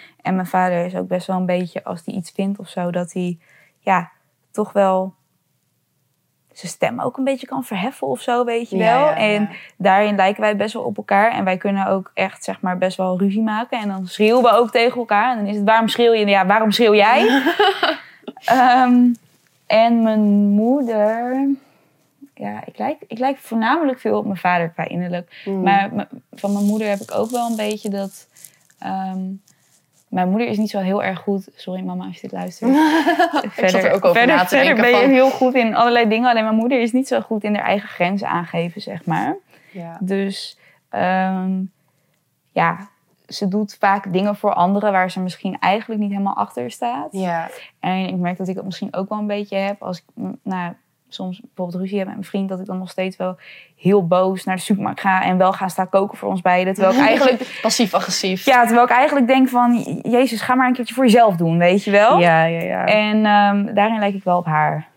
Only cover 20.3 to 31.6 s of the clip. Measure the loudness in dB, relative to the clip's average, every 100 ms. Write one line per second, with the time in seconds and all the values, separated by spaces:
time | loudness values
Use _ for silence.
20.3 | 4 4 2 2 0 0 0 0 0 -4
21.3 | -2 -2 -2 _ _ _ _ _ _ -20
22.3 | -14 -12 -10 -14 -8 -8 -8 -12 -6 -4
23.3 | -4 -6 -2 0 0 0 -2 -2 -2 -2
24.3 | -4 -2 0 -2 -6 -8 -6 -6 -8 -10
25.3 | -14 -8 -2 2 2 0 -6 -10 -14 _
26.3 | -8 -4 -2 0 -2 -2 -6 -6 -6 -4
27.3 | -4 -4 -4 -4 -6 -6 -6 -8 -12 _
28.3 | _ -20 _ _ _ -10 -8 -8 -8 -10
29.3 | -12 _ _ _ _ _ _ -8 -4 -2
30.3 | 0 -2 -2 -4 -4 -2 -2 -4 -6 -4
31.3 | -6 -6 _